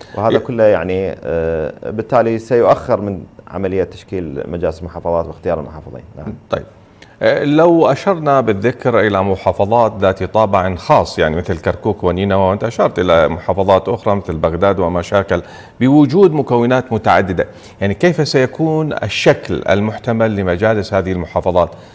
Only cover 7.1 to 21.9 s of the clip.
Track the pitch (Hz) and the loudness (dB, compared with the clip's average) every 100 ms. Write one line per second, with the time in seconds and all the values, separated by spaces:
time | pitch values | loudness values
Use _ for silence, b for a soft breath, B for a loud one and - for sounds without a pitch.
7.1 | - 113 143 143 151 175 165 139 139 202 | -2 0 2 2 4 6 6 4 2 -2
8.1 | 170 147 139 113 98 117 - 127 113 107 | -2 2 2 2 0 -2 -2 0 2 2
9.1 | 98 98 92 95 90 101 120 110 107 98 | 2 0 0 -2 0 2 2 2 2 0
10.1 | 95 90 107 104 98 92 85 - 135 85 | 0 -2 0 2 2 0 -2 2 2 2
11.1 | 87 80 82 - 82 95 82 113 95 90 | 0 0 0 -4 -4 -4 -2 -4 -2 -2
12.1 | 87 101 98 95 101 117 - 165 - 90 | 0 0 2 2 0 -2 0 0 0 2
13.1 | 82 76 82 - 92 95 95 - 98 110 | 4 4 0 -4 0 2 2 2 -2 -2
14.1 | 101 - 80 82 85 98 95 85 87 85 | -2 -4 -2 -2 0 0 2 0 -2 0
15.1 | 101 95 90 B B B - 127 151 139 | -2 0 -2 B B B -2 4 4 4
16.1 | 175 185 151 131 120 120 127 127 110 110 | 6 4 4 0 0 2 0 0 -2 2
17.1 | 90 95 85 - B B - 101 98 180 | 2 2 -4 -6 B B -6 -4 0 0
18.1 | 160 147 139 - - 160 156 151 - 104 | 0 0 0 0 0 -2 0 -2 -4 -6
19.1 | - 160 - - 85 - 98 107 - 123 | 0 2 2 -2 -4 0 0 0 -4 -2
20.1 | 113 113 101 92 90 110 107 - 98 90 | 0 0 0 -2 0 0 0 -2 -2 -2
21.1 | 90 82 90 90 90 85 B B | -4 -4 -4 0 2 0 B B